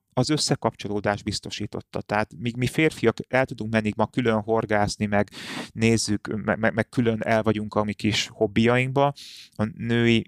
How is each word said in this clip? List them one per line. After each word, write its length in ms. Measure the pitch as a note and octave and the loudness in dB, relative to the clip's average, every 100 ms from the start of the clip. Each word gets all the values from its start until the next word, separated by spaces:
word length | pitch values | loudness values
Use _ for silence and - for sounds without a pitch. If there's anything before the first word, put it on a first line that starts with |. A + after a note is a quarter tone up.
| _ | _
az 160 | - B2+ | -2 0
összekapcsolódás 960 | D#3 - C#3 A#2 - G#2 G2+ G#2 G2+ | 0 0 0 -2 -4 -6 -2 -2 -2
biztosította. 760 | A2 G2 - - G#2 A2+ - - | -4 -6 -8 -10 -8 -10 -8 -10
Tehát 300 | - G#2+ A2 D3 | -2 -2 -2 -4
míg 180 | A#2+ A#2 | -6 -2
mi 120 | B2 | -2
férfiak 500 | - D#3+ - A2+ - - | 2 0 2 0 0 -2
el 180 | B2+ C3 | 0 0
tudunk 260 | A#2+ A2 | -4 0
menni 200 | A2+ G#2+ G#2 | 0 0 -2
ma 100 | G#2+ | -2
külön 340 | - A#2 A2 | 0 0 0
horgászni, 640 | G#2 A2+ A2 G#2+ G#2 - G#2+ | 0 0 2 2 0 0 0
meg 240 | G#2 G#2 - - - - | 0 0 -6 -12 -12 -10
nézzük, 680 | A2 A2+ A2+ - G2+ - G#2+ | 0 2 4 0 -4 -4 -4
meg, 160 | F#2+ G#2 | -2 0
meg, 140 | A2 | 0
meg 160 | G#2+ - | 0 -2
külön 300 | - A#2 A2 | 0 0 0
el 200 | A2 A2 | 0 2
vagyunk 320 | A2 G#2+ G#2+ G#2+ | 2 -2 -2 -2
a 80 | |
mi 100 | G#2+ | -2
kis 360 | G2+ A2 G#2 - | -2 0 0 -4
hobbiainkba, 800 | - A2 G2+ A2+ B2 C3 C3+ C#3+ - - - - - | -2 0 4 4 2 2 2 2 0 -16 -20 -18 -4
a 80 | G#2+ - | -4 -4
női, 480 | A2+ A#2 A#2 A2+ | -2 2 4 4